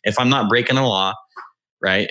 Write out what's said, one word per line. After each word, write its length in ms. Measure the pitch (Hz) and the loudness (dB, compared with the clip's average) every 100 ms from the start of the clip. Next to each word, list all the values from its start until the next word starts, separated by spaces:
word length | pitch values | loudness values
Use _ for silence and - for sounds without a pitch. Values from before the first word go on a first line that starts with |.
| - | -4
If 120 | 110 | 0
I'm 120 | 123 | 0
not 180 | 135 107 | 0 0
breaking 300 | 120 120 131 | 0 0 0
the 60 | |
law, 300 | 131 95 95 - - - - _ _ - | 0 0 -2 -4 -14 -20 -20 _ _ -4
right? 260 | 95 95 - | 0 2 0